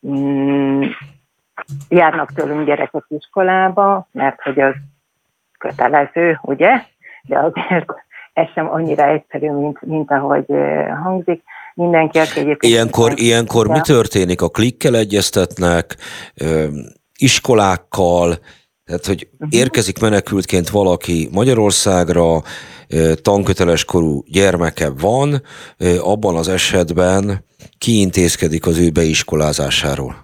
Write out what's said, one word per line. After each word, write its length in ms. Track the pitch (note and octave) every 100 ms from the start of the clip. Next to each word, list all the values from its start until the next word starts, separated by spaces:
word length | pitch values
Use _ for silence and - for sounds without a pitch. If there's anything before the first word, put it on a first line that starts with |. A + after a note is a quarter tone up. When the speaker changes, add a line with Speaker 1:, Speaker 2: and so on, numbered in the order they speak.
| C3+
Speaker 1:
Mm, 760 | C#3 C#3 C#3 C#3 C#3 C#3 C#3 C#3 - C#3+ _ _ _ _ - - C#3+ -
járnak 440 | F3 D#3+ D#3 C#3+
tőlünk 320 | C#3+ D3 D3 D3
gyerekek 380 | C#3+ C#3+ D#3 -
iskolába, 1000 | D3+ - - F#3 F#3 F#3+ F#3 G3 G3 F#3
mert 300 | - C3+ -
hogy 180 | - C3+
az 140 | C3+ C3+ - _ _ _ _ _ _ _
kötelező, 800 | - C#3 B2 D3 C#3+ - E3+ D#3+
ugye? 400 | - C3+ F3 B3+ - _ - -
De 160 | - C#3
azért 540 | D#3 D#3+ - F3+ D#3 - _ - -
ez 140 | - D#3+
sem 160 | - D#3
annyira 380 | D#3 D#3+ D3 C#3+
egyszerű, 440 | D3+ _ - D3+
mint, 300 | C#3+ C#3+ C#3+
mint 300 | - D#3 C#3+
ahogy, 320 | C#3 C#3 C#3+ -
ö, 360 | C#3+ C#3+ D3+ - -
hangzik. 400 | E3+ F#3 F3 E3+ _ - -
Mindenki, 460 | - F3 E3+ D#3 D#3+
aki 200 | D#3 -
egyébként 340 | D3 C#3+ A#2
Speaker 2:
Ilyenkor, 380 | A#2 A2+ G#2 A#2 A2+
ilyenkor 520 | A#2 A#2 A2+ A#2 G#2+
mi 80 | D#3
Speaker 1:
Ja. 60 |
Speaker 2:
történik? 600 | D#3+ C3 G#2 G#2 F2+ F2+
A 80 | F2+
klikkel 460 | - A#2 - - A#2
egyeztetnek, 1000 | G#2+ G2+ F#2 G2+ F2+ - F2+ E2+ - - - - - -
ö, 300 | D2+ D#2+ D#2 D2 A#1 - _ _
iskolákkal, 1200 | C3+ - - A#2 G2 F2+ _ - F2+ F2 F2 E2+ - - _ _ -
tehát, 200 | F2 G2
hogy 220 | F#2+ - _
Speaker 1:
Mhm. 120 | D3+
Speaker 2:
érkezik 480 | A#2 C3 B2+ G#2+ -
menekültként 680 | A2+ G2+ - G2 F2+ F#2 E2+
valaki 600 | G2+ F#2+ F2 - E2 D#2
Magyarországra, 1040 | F2+ B2+ A#2 G#2 F2+ G#2 F#2 E2+ F2 E2 D#2+ - - - - -
ö, 280 | D#2 D#2+ D#2+
tanköteles 640 | - G2+ F#2+ F#2+ F2 E2 -
korú 380 | F2+ E2 C#2 -
gyermeke 640 | F#2 G2 F2 E2+ - D#2 C2+
van, 400 | F2+ B2+ C#3+ C#3+ - - - _
ö, 220 | F2 F2
abban 360 | E2+ G#2+ G#2+ E2
az 120 | E2
esetben 960 | F#2 - F#2+ E2+ E2+ F2+ F#2+ G2+ G2 - _ - _
ki 220 | - A2+
intézkedik 680 | G2 F#2 F2 - E2+ D#2 F2
az 140 | E2
ő 100 | F2
beiskolázásáról? 1200 | D#2 D#2+ D#2 - D#2 D2+ D2 C#2 - D2 C#2 C2 -